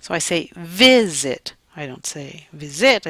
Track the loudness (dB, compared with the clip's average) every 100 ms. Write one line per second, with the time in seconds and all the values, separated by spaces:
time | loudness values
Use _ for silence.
0 | -6 -6 -2 -4 -4 -14 -14 2 6 6
1 | 4 -2 -6 -6 -10 -20 _ -16 -14 -12
2 | -12 -12 -16 -18 -20 -18 -14 0 2 2